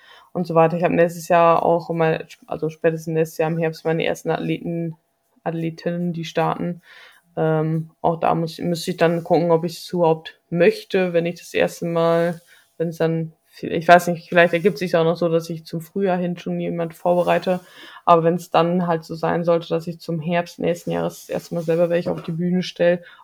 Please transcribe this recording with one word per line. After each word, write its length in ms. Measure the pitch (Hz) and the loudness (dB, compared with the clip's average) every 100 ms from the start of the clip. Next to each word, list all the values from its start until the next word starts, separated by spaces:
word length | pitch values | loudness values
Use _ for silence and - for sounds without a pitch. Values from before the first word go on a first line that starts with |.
| - - _ | -20 -20 _
und 140 | - 175 | -8 0
so 100 | 165 | 4
weiter. 220 | 160 170 | 4 2
Ich 60 | |
hab 80 | 170 | 0
nächstes 360 | 170 170 170 160 | 2 2 0 2
Jahr 360 | 170 170 165 | 4 6 4
auch 260 | - 170 165 | 2 0 0
mal, 380 | 165 160 160 - - - | 0 0 0 -6 -20 -12
also 240 | - 156 | -6 -6
spätestens 440 | 160 165 160 165 | -2 -2 -2 -2
nächstes 260 | 160 160 - | -2 -2 -2
Jahr 100 | 160 | -2
im 80 | 165 | 0
Herbst 260 | 160 160 165 | -2 -2 -2
meine 200 | 165 - | -2 -2
ersten 240 | 170 165 | -4 -4
Athleten, 640 | 160 165 160 170 170 165 160 _ _ _ _ | -4 -4 -4 -4 -6 -6 -10 _ _ _ _
Athletinnen, 720 | 170 165 165 160 175 175 175 | -8 -6 -6 -6 -6 -4 -4
die 120 | 165 160 | -4 -6
starten. 560 | 165 160 - 175 170 - - - _ _ - | -2 -2 -2 -6 -8 -14 -20 -20 _ _ -2
Ähm, 560 | 160 156 160 160 160 _ | 0 0 0 -2 -6 _
auch 180 | 170 165 | -4 0
da 160 | 165 165 | 0 0
muss, 240 | 165 - | -2 -4
müsste 320 | 175 170 185 | -4 -4 -6
ich 60 | 175 | 0
dann 260 | 170 170 | 2 0
gucken, 280 | 165 160 170 | 0 2 4
ob 120 | 160 | 2
ich 160 | 170 - | 0 -8
es 120 | - | -6
überhaupt 480 | 180 165 160 - - _ | 0 2 0 -4 -20 _
möchte, 640 | 170 175 143 - 196 185 | 2 2 2 -2 -2 0
wenn 120 | 170 170 | 0 -2
ich 140 | 175 | -6
das 140 | - | -6
erste 320 | 180 175 - 170 | -2 0 -2 -4
Mal, 560 | 165 165 170 170 165 - - _ - | 0 2 2 0 -4 -12 -20 _ -6
wenn's 200 | 170 165 | -6 -2
dann, 360 | 165 165 160 - _ - | -2 0 -4 -10 _ -12
ich 260 | - 170 165 | -6 -2 6
weiß 200 | 175 175 | 6 6
nicht, 200 | 170 - | -4 0
vielleicht 240 | 175 175 | 2 4
ergibt 240 | 170 190 - | 2 0 0
sich 180 | 185 170 | 0 2
auch 80 | |
noch 140 | 165 170 | 2 0
so, 120 | 170 | 0
dass 200 | 165 165 | 0 -2
ich 160 | 160 - | -10 -10
zum 160 | 165 | -12
Frühjahr 360 | 165 196 196 180 | -8 -2 0 0
hin 200 | 175 170 | -2 -4
schon 220 | 180 175 | -6 -4
jemand 340 | 175 170 165 | -4 -4 -6
vorbereite. 640 | - 175 180 170 175 185 180 - - - - - | -4 0 2 2 0 0 -2 -6 -20 -20 -4 4
Aber 180 | 170 | 6
wenn's 260 | 165 175 - | 6 0 0
dann 360 | 165 170 180 175 | 0 2 0 0
halt 160 | 165 | -2
so 120 | 160 165 | -4 -6
sein 280 | 165 170 | -2 0
sollte, 260 | 170 170 170 | 0 0 0
dass 180 | 165 170 | -4 -4
ich 120 | 165 | -10
zum 200 | - 170 | -8 -6
Herbst 400 | 160 175 175 - | -2 -2 -2 -4
nächsten 320 | 170 170 170 | -4 -2 -4
Jahres 300 | 170 165 - | -4 -4 -8
das 80 | - | -8
erste 260 | 165 - 170 | -8 -6 -6
Mal 80 | |
selber 260 | 160 165 170 | -2 2 2
welche 220 | 170 175 | 0 -2
auf 100 | 165 | -6
die 80 | - | -6
Bühne 320 | 165 175 180 | -4 0 0
stell, 400 | 175 - 175 175 - - | -2 0 2 2 -4 -20